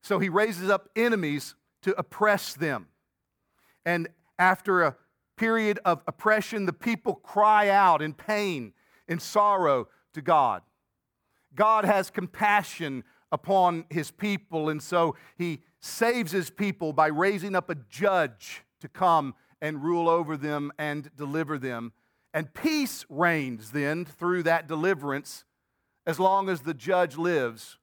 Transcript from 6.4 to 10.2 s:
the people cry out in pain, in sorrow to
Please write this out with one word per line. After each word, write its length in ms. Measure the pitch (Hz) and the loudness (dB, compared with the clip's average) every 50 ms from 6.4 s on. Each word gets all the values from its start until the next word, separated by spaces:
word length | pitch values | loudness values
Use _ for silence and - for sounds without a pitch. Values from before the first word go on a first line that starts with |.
| 208 - 226 214 196 | 0 -4 -6 -4 -4
the 60 | 175 | -4
people 440 | 165 _ - 233 226 226 _ 226 180 | -6 _ -4 -4 -4 -2 _ -6 -6
cry 520 | - _ - - 202 208 214 214 208 208 | -6 _ -4 2 4 6 6 6 6 6
out 340 | 202 196 202 196 185 165 147 | 6 6 6 6 6 4 4
in 120 | 151 156 147 | 0 -4 -6
pain, 580 | - - - 214 208 208 196 170 139 117 101 _ _ _ _ _ _ _ - | -8 -4 -4 -2 -2 0 -2 -4 -6 -8 -10 _ _ _ _ _ _ _ -8
in 100 | 165 165 | -8 -6
sorrow 680 | - - - 208 208 208 202 190 175 151 139 123 107 _ _ _ _ _ _ | -6 -2 2 2 4 4 4 4 4 2 2 2 0 _ _ _ _ _ _
to 80 | 156 | -8